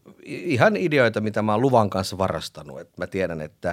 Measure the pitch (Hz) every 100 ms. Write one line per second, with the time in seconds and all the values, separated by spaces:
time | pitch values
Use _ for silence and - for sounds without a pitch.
0 | - - - - - 127 185 208 180 147
1 | 117 110 107 107 107 107 135 123 104 92
2 | 98 90 95 80 - - 73 67 - -
3 | 90 95 90 80 76 _ 90